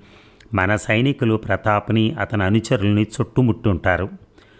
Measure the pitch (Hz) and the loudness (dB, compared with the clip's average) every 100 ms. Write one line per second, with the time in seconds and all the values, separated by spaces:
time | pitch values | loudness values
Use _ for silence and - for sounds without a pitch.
0 | - - - - - 107 92 104 - 110 | -20 -20 -20 -20 -6 -2 0 0 0 0
1 | 135 135 117 110 - 95 110 104 - 110 | 0 0 0 0 0 -2 0 0 0 0
2 | 110 - 101 104 95 110 110 127 101 104 | 0 -2 -4 -2 2 2 2 0 2 0
3 | 107 - - - 127 - 113 85 92 85 | 0 -2 -4 0 0 2 0 0 0 0
4 | 98 196 - - - - | -2 -10 -20 -20 -20 -20